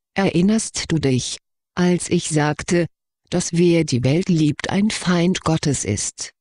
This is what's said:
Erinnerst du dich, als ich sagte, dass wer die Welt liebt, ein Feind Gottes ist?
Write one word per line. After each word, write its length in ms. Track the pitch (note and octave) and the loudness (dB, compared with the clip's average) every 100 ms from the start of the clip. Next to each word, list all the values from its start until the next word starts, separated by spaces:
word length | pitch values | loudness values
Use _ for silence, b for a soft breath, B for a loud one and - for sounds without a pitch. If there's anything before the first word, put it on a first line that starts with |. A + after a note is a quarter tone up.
| _ | _
Erinnerst 680 | - G3 E3 F#3+ A3 - - - | -2 0 2 2 2 -2 -8 -4
du 100 | D#3+ | -2
dich, 400 | C#3 B2+ - - _ _ _ | 0 0 -2 -10 _ _ _
als 340 | - F3+ F3 - | -2 2 2 0
ich 180 | F3 - | -2 0
sagte, 580 | D3+ D3 D3+ - F3 E3 - _ _ _ | 0 0 -2 -2 -2 -2 -6 _ _ _
dass 240 | F3+ - | -4 -2
wer 300 | E3+ F3 E3+ | 2 4 4
die 200 | D#3 B2 | 2 0
Welt 240 | B2+ D#3 F#3+ | 2 0 2
liebt, 420 | E3 D3+ D3 - | 2 2 0 -4
ein 200 | F#3 G#3+ | 0 0
Feind 500 | - - F3+ E3+ F#3 | -2 0 2 2 0
Gottes 420 | - D#3+ D3+ C3+ | 0 0 0 -2
ist? 460 | - G#2 - - - - | -2 -4 -6 -10 -16 -16